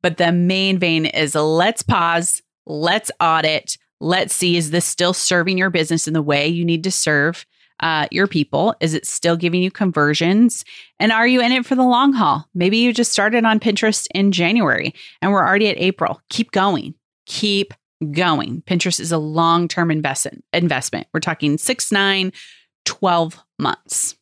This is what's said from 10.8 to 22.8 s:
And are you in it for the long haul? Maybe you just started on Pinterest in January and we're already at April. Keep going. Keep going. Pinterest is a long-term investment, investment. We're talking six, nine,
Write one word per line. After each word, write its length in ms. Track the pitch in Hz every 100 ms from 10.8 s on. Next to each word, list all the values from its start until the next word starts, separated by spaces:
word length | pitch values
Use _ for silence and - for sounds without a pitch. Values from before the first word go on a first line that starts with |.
| - _
And 140 | 214
are 140 | 220 233
you 140 | 254
in 100 | 240
it 140 | 254 240
for 80 |
the 80 | 262
long 300 | 254 247 277
haul? 360 | 269 175 139 -
Maybe 240 | 185 180 220
you 140 | 240
just 200 | 233 233
started 320 | - 208 240
on 160 | 226 220
Pinterest 460 | 226 208 220 214 -
in 180 | - 196
January 600 | 180 170 226 175 - - - - -
and 120 | 175
we're 140 | 202 175
already 220 | 196 214
at 100 | 175
April. 440 | 185 190 - - _
Keep 220 | - 226
going. 420 | - 196 165 - - _ _ -
Keep 480 | - 208 196 196 - _ _ 156
going. 500 | 147 180 151 - 135
Pinterest 380 | - 175 185 175
is 120 | 165
a 60 | 165
long-term 720 | 151 156 165 170 170 - 170
investment, 540 | 156 147 135 - - _
investment. 560 | 170 170 135 - 104 -
We're 80 | 160
talking 380 | 165 160 151 147
six, 340 | - - -
nine, 400 | 208 196 196 185 - - - _ _